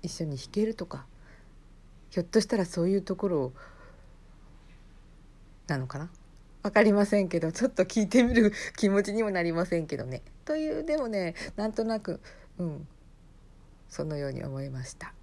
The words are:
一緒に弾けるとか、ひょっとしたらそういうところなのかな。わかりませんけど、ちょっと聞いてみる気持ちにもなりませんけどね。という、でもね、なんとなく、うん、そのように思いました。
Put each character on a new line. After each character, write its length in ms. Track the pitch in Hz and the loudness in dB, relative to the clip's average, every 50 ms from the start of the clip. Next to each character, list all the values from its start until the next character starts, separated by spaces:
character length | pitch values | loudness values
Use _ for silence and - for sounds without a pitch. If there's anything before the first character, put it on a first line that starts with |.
一 100 | - 170 | -10 -10
緒 140 | - - 170 | -6 -6 -6
に 100 | 156 143 | -6 -6
弾 120 | 131 - - | -8 -10 -6
け 140 | - 208 214 | -2 -2 0
る 80 | 220 220 | 0 -2
と 140 | - 185 - | -6 -10 -10
か、 180 | - 135 - - - - - - - - - - - - - - - - - - - - - - | -10 -14 -14 -18 -20 -20 -20 -20 -20 -20 -20 -20 -20 -20 -20 -20 -20 -20 -20 -20 -20 -20 -20 -6
ひ 100 | - 185 | -4 -4
ょ 40 | 175 | -4
っ 20 | |
と 160 | 175 - 226 | 2 2 2
し 60 | 202 - | 2 4
た 100 | - 214 | 0 0
ら 80 | 185 | 0
そ 180 | 170 - 175 170 | -2 0 0 2
う 60 | 185 | 2
い 80 | 196 196 | 2 0
う 40 | 196 | 0
と 120 | - 190 | -2 -6
こ 120 | 190 - 202 | -2 -2 0
ろ 260 | 180 151 131 127 127 - - - - - - - - - - - - - - - - - - - - - - - - - - - - - - - - - - - - - - - - - - - | 0 0 -2 -2 -6 -12 -20 -20 -20 -20 -20 -20 -20 -20 -20 -20 -20 -20 -20 -20 -20 -20 -20 -20 -20 -20 -20 -20 -20 -20 -20 -20 -20 -20 -20 -20 -20 -20 -20 -20 -20 -20 -20 -20 -20 -20 -6 -2
な 100 | 156 135 | -2 -2
の 80 | 131 | -2
か 140 | 127 - 139 | -4 -6 -8
な。 100 | 156 175 - - - - - - - - - - | -10 -10 -12 -18 -20 -20 -20 -20 -20 -20 -20 -6
わ 100 | - 208 | -6 2
か 120 | 202 220 202 | 6 8 8
り 80 | 208 | 8
ま 140 | 202 202 202 | 8 6 4
せ 160 | 202 208 202 | 4 4 2
ん 80 | 196 170 | 2 2
け 100 | - 170 | 0 0
ど、 120 | 165 160 | 0 0
ち 140 | 165 - 226 | -2 0 0
ょ 20 | 269 | 0
っ 20 | |
と 120 | - - 185 | 2 2 0
聞 200 | 180 - 226 208 | 2 2 0 0
い 60 | 185 | 4
て 140 | - 254 247 | 6 6 6
み 100 | 240 247 | 6 6
る 180 | 233 220 208 208 - - - - - | 6 6 6 4 0 -10 -10 -4 0
気 120 | - 202 | 2 4
持 120 | 196 202 202 | 4 4 2
ち 100 | 208 202 | 2 0
に 100 | 220 226 | 0 0
も 80 | 214 | 0
な 100 | 196 180 | 0 0
り 120 | 170 170 165 | 0 0 2
ま 120 | 165 175 | 0 0
せ 140 | 175 175 170 | 0 0 -2
ん 80 | 160 156 | 0 -2
け 100 | 151 127 | -6 -6
ど 80 | 117 | -6
ね。 160 | 127 127 - - - - - - | -6 -8 -10 -12 -14 -20 -18 -6
と 100 | - 302 | -4 -2
い 240 | 311 311 311 302 311 | -2 -2 -2 -2 -4
う、 40 | 311 | -2
で 140 | 330 302 311 | -2 0 0
も 100 | 269 233 | 0 -2
ね、 280 | 220 202 185 170 170 - - - - | -2 -2 -2 -2 -6 -8 -12 -12 -6
な 120 | - 208 220 | -4 -4 -4
ん 60 | 214 | -2
と 100 | - 226 | -2 -2
な 160 | 226 226 214 | -2 -2 -4
く、 200 | 208 - 170 - - - - - - - - - | -4 -6 -8 -8 -8 -18 -20 -20 -20 -20 -8 -6
う 60 | 180 | -6
ん、 240 | 165 151 143 151 - - - - - - - - - - - - - - - - - - - - - | -6 -6 -8 -12 -16 -18 -20 -20 -20 -20 -20 -20 -20 -20 -20 -20 -20 -20 -20 -20 -20 -20 -20 -20 -18
そ 160 | - - 147 | -8 -8 -6
の 140 | 156 151 143 | -4 -4 -4
よ 120 | 143 139 | -4 -4
う 20 | |
に 120 | 131 131 - | -6 -6 -6
思 180 | 143 135 135 | -6 -6 -8
い 80 | 135 139 | -8 -8
ま 140 | 131 131 127 | -8 -10 -10
し 100 | - - | -10 -12
た。 180 | - - - - - | -14 -16 -16 -16 -18